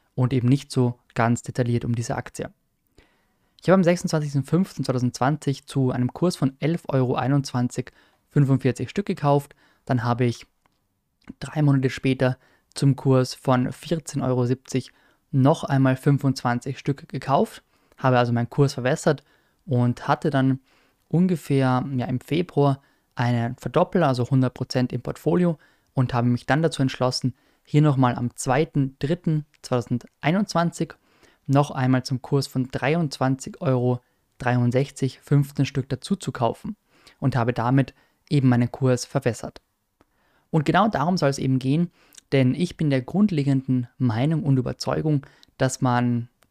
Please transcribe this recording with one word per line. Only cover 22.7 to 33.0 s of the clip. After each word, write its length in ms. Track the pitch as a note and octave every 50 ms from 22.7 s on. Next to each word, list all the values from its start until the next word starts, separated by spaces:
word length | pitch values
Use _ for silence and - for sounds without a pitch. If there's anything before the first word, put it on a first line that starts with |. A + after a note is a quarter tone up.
| C#3 - _ _ _ _ _ _ _
einen 400 | - B2+ A#2+ A#2+ A#2 A#2 A#2 B2+
Verdoppler, 500 | - - C3 - D3+ F3+ - - G3 E3+
also 220 | C#3+ C3 A#2+ B2 -
hundert 240 | C#3+ C3 B2+ B2 -
Prozent 380 | - C3 - - C3 B2 B2 -
im 80 | B2
Portfolio 580 | - - - - - - E3 F3+ F3+ F3 D#3+ - _ _ _ _ _ _ -
und 200 | - B2+ A#2+ -
habe 140 | A#2+ A#2+ B2
mich 180 | B2 A#2 -
dann 160 | - B2+ D3 E3
dazu 200 | D#3+ D#3 - C#3
entschlossen, 520 | C3 - - B2+ B2+ B2+ - - B2+ - _ _ _ _ _ _
hier 180 | _ - D3 D3+
nochmal 320 | D3+ C#3 C3 C3 B2 A#2
am 220 | - A#2+ A#2+ -
zweiten 600 | - - C#3 B2+ C3+ D#3+ - - D3 C3+ C3+ - -
dritten 460 | - C#3 E3+ F3 - F3 D#3 D3+ D3 _ _ _ -
zweitausendeinundzwanzig 1300 | - C3 B2 A#2 - B2 A#2+ - - _ _ - C#3+ E3 G3 G#3+ - - E3+ E3+ E3+ - - E3 - - _ _ _ _ _ _ _ _ _ _ -
noch 220 | C3+ C#3 C#3+ C#3+
einmal 320 | - C#3+ C3 B2+ C3 B2+ B2
zum 200 | - C3+ B2 -
Kurs 260 | - - C#3 C3+ -
von 220 | - C3+ B2+ B2 -
dreiundzwanzig 880 | C#3 - B2+ D#3 E3+